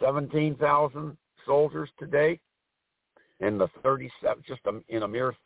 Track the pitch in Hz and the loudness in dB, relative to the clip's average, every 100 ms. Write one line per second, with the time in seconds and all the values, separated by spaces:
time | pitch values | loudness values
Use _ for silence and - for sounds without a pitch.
0 | 131 139 143 151 151 131 147 143 151 143 | 0 0 -2 0 0 0 2 4 2 -2
1 | 151 147 _ _ - 143 151 151 147 - | -12 -14 _ _ 0 2 2 -2 -10 -12
2 | - 143 156 170 _ _ _ _ _ _ | -2 2 2 0 _ _ _ _ _ _
3 | _ _ _ _ 98 107 90 - 131 135 | _ _ _ _ -2 0 -2 0 -2 -2
4 | 131 - - 113 - 127 104 107 - 113 | -4 -6 -4 -4 -8 -8 -6 -6 -6 -4
5 | 104 113 127 120 | -4 -2 -4 -4